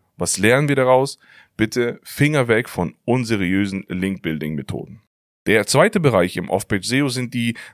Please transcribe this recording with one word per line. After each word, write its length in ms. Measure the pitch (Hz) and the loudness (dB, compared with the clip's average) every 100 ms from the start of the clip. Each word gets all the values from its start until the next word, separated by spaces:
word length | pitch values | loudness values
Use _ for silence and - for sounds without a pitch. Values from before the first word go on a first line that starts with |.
| _ _ | _ _
was 220 | 87 - | -6 0
lernen 280 | 107 131 147 | 2 4 2
wir 80 | 135 | 0
daraus? 440 | 127 131 135 - _ - _ - | 4 4 2 -6 _ -20 _ -4
Bitte 440 | 110 123 120 - | -2 0 -2 -4
Finger 460 | - - 147 151 120 | -14 0 2 2 2
weg 200 | 113 113 | 0 0
von 280 | - 87 - - | -4 -4 -4 -2
unseriösen 800 | 127 113 107 90 95 101 95 - | -2 0 0 2 2 0 -4 -8
Link-Building-Methoden. 1120 | 92 95 95 80 78 76 76 67 - - - _ _ _ _ - | -4 -4 -4 -6 -6 -6 -8 -8 -10 -12 -18 _ _ _ _ 2
Der 220 | 107 104 | 2 4
zweite 320 | 135 196 208 | 4 4 4
Bereich 380 | 151 104 90 - | 2 4 2 -2
im 120 | 87 | -4
Off-Page 380 | 98 - 101 98 | -4 -2 -4 -2
seo 220 | 131 143 | 0 0
sind 260 | 123 120 120 | -2 -6 -4
die 200 | 117 117 - | -4 -4 -12